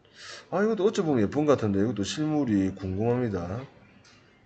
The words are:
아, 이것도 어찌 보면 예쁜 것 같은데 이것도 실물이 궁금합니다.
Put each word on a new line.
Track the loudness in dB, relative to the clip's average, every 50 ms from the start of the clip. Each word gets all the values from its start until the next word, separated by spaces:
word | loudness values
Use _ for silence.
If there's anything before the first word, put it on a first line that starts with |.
| _ _ _ -20 -18 -18 -18 -18 -12 -6
아, | -2 0
이것도 | 0 0 2 2 2
어찌 | 2 2 2
보면 | 0 2 2 2
예쁜 | 2 2 2 2 4
것 | 4
같은데 | 4 4 2 0 2 2
이것도 | 0 0 0 -2 -4
실물이 | -4 -4 -4 -2 0 0 0 2 2 2 2 2 0 -2
궁금합니다. | -4 -6 -6 -4 -2 0 0 0 0 0 -2 -2 -4 -6 -6 -8 -10 -10 -14 -18 -20 -20 -20 -20 -20 -20 -20 -20 -20 _ _ _ _ _